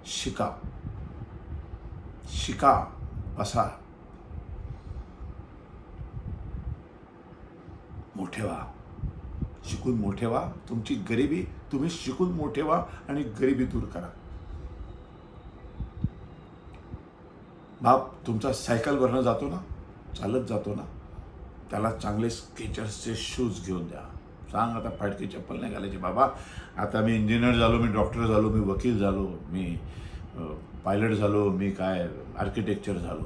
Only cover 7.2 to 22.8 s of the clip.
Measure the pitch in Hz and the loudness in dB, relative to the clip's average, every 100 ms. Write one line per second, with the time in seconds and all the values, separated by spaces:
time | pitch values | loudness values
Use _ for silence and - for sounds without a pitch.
7.2 | - - - - - - - - - 101 | -20 -18 -18 -18 -16 -16 -14 -14 -12 -8
8.2 | 92 - 104 - - - - - - - | -6 -2 -2 -2 -8 -12 -16 -6 -6 -6
9.2 | - - - - - 110 127 117 101 98 | -10 -4 -6 -6 -8 -2 0 2 0 0
10.2 | 117 139 - - - 117 107 127 95 117 | 0 0 -2 -8 -6 -4 -2 -2 2 4
11.2 | 143 170 - - - 135 160 - 127 127 | 4 2 -2 -8 -4 0 0 -2 -4 2
12.2 | 180 170 147 139 156 175 - - - 143 | 2 4 0 0 2 2 2 -8 -4 -2
13.2 | 127 107 131 127 117 117 104 - 90 - | -2 2 4 4 2 0 -2 -6 -8 -12
14.2 | - - - - - - - - - - | -14 -12 -10 -10 -10 -10 -12 -14 -16 -18
15.2 | - - - - - - - - - - | -18 -18 -18 -16 -16 -8 -8 -2 -4 -4
16.2 | - - - - - - - - - - | -16 -16 -18 -18 -18 -18 -14 -14 -14 -20
17.2 | - - - - - - 120 131 - - | -20 -20 -20 -20 -20 4 8 8 6 -6
18.2 | - 110 131 127 - 117 147 139 127 127 | -2 2 2 0 2 2 4 6 6 6
19.2 | 127 113 147 180 - - - - - - | 4 4 0 -4 -6 -10 -12 -16 -12 -4
20.2 | 101 127 117 107 104 98 - - - - | 0 0 2 -2 -2 -4 -6 -12 -14 -14
21.2 | - - - - - 101 110 - 110 104 | -14 -14 -16 -16 -6 0 0 0 -2 2
22.2 | 117 - - - 110 - | 0 -2 -10 -10 -6 -4